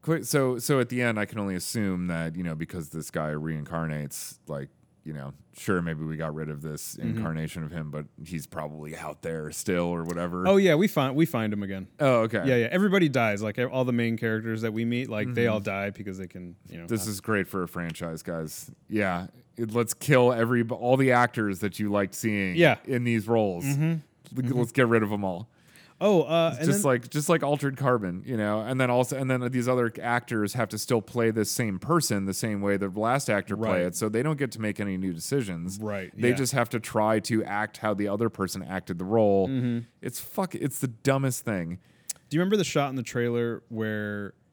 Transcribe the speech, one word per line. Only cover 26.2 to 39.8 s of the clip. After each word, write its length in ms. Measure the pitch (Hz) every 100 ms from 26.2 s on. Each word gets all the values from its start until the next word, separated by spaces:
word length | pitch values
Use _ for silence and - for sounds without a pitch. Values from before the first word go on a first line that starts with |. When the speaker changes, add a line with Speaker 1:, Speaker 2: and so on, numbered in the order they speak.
Speaker 2:
uh, 260 | 139 165 165
Speaker 1:
It's 40 | 127
Speaker 2:
and 60 | 165
Speaker 1:
just 140 | 202
Speaker 2:
then 100 | 143
Speaker 1:
like, 160 | 127 -
just 180 | 151 147
like 140 | 165
Altered 340 | 143 143 139 135
Carbon, 460 | 139 120 95 90 123
you 100 | 117
know, 260 | 104 107
and 200 | 110 131
then 80 | 127
also, 260 | 123 123 135
and 120 | 131
then 180 | 127 123
these 160 | 127 120
other 260 | 127 117 -
actors 520 | 120 120 - 113 101
have 140 | 127 107
to 100 | 107
still 200 | - 117
play 300 | - 120 113
this 220 | 110 104
same 260 | - 113 95
person 480 | 127 165 - 104 98
the 80 |
same 260 | 92 117 101
way 140 | 101 98
the 120 | 98
last 400 | 95 110 135 -
actor 260 | 101 95 101
Speaker 2:
Right. 140 | 110 92
Speaker 1:
played, 120 | 87 85
so 140 | 110
they 140 | 113
don't 160 | 143 147
get 120 | 131
to 60 | 110
make 180 | 107 98
any 180 | 101 92
new 160 | 95
decisions. 640 | 82 - 139 104 85 87 98
Speaker 2:
Right, 320 | 107 101 90 104
Speaker 1:
They 120 | 120
Speaker 2:
yeah. 60 | 127
Speaker 1:
just 180 | 127
have 160 | 135 117
to 100 | 117
try 400 | - 113 107 110
to 240 | - 110
act 340 | - 101 107 -
how 160 | 107
the 140 | 101 101
other 220 | 104 113
person 320 | - 92 95
acted 340 | 78 92 - 87
the 80 | 92
role. 420 | 113 104 98 95
Speaker 2:
Mm-hmm. 320 | 131 123 120